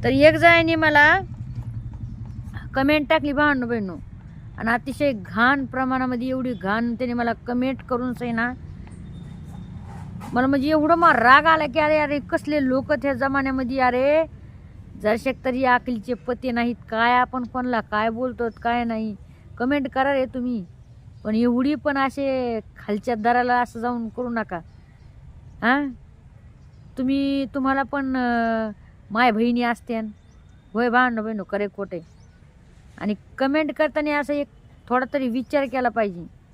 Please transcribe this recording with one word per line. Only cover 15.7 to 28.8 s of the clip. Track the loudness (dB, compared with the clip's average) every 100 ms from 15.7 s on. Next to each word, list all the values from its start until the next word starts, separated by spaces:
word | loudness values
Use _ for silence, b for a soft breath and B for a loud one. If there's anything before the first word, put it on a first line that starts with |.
| 2 0 -6 -6
पते | -8 -6 -6 -4
नाहीत. | -2 -2 -4 -6
काय | 0 4
आपण | 4 2 -2
कोणाला | -6 -6 -2 -2
काय | -2 -2 -2
बोलतो, | -2 -6 -4 -6 -4
काय | -2 -2
नाही, | -2 -4 -6 -8 B B B -4
कमेंट | -2 0 -2
करा | 0 0
रे | 2 0
तुम्ही, | -4 -4 -4 -6 -16 -20 -20 -20 -10
पण | -4 2
एवढी | 2 2 0 0
पण | 0 0
असे | 0 0 -2 -2 -2 -4 -8 -18
खालच्या | -4 -4 -2 0
दराला | 2 2 2 2
असं | 0 -4
जाऊन | -4 -4 -6
करू | -6 -4
नका. | -4 -4 -8 -12 b b b b b b -20 -20 -2
हां, | 2 2 0 -8 -20 -20 -20 -20 -20 -20 -20 -20 -16 -4
तुम्ही, | 0 2 2 0 -2
तुम्हाला | -2 0 0
पण, | 0 -2 -2 0
अ, | 0 2 0 0 -4 -8